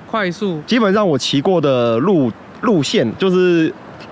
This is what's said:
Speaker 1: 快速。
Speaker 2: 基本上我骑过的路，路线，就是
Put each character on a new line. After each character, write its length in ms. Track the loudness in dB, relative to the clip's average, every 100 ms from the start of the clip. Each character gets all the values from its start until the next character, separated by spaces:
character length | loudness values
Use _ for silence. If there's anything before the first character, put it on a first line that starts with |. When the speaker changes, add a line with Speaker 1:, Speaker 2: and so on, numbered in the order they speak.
| -8
Speaker 1:
快 240 | -4 -4
速。 320 | -4 -4 -4 -2
Speaker 2:
基 100 | 2
本 160 | 2
上 140 | 2 2
我 100 | 0
骑 220 | 0 -2
过 220 | 2 2
的 360 | 2 2 2 0
路， 300 | 2 2 0 -4 -14 -6
路 220 | 0 0
线， 260 | 0 0 -2 -2
就 140 | 0
是 400 | 2 2 2 0 -4 -16 -20 -16